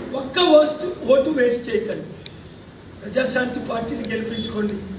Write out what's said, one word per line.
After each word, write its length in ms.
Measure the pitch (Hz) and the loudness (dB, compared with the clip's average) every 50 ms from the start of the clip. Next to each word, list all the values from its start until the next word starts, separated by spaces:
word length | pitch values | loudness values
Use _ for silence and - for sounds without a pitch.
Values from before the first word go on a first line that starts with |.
| - - - | -10 -8 -6
ఒక్క 220 | 269 262 262 - 370 359 330 302 302 | -6 -6 -2 2 2 6 8 8 8
ఓస్ట్-, 520 | 302 302 302 - 339 359 359 - 302 233 | 8 6 2 -4 -6 -6 -6 -6 2 4
ఓటు 200 | 269 277 262 320 | 4 4 4 2
వేస్ట్ 380 | 302 269 247 240 233 240 - 240 | 2 2 2 2 2 0 -2 -2
చేయకండి. 400 | 226 208 - 214 180 160 - - - - - - - - - - - - - - - - - - - - - | -2 -2 -2 -2 -6 -8 -8 -12 -16 -16 -16 -16 -18 -16 -20 -20 -20 -20 -20 -20 -20 -20 -20 -20 -20 -16 -14
ప్రజాశాంతి 580 | 208 196 262 254 - - 254 247 247 - - 214 202 | -4 -2 -2 -2 0 0 -2 -2 -2 -4 -6 -6 -6
పార్టీని 340 | 214 226 226 233 240 233 226 214 226 | -4 -4 -4 -6 -6 -6 -6 -6 -6
గెలిపించుకోండి, 640 | 220 214 226 226 214 - - 208 214 214 208 202 - - - - | -6 -6 -6 -6 -6 -6 -6 -4 -2 -2 -2 -4 -6 -8 -10 -12